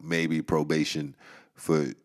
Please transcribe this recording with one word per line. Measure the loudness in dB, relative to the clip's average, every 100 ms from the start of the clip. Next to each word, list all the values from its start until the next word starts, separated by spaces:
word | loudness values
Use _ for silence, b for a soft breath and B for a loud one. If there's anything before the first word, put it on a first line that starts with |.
maybe | -2 0 2 0
probation | 0 0 2 2 2 -2 -6 -10 b b b -12
for | 0 0 0 -6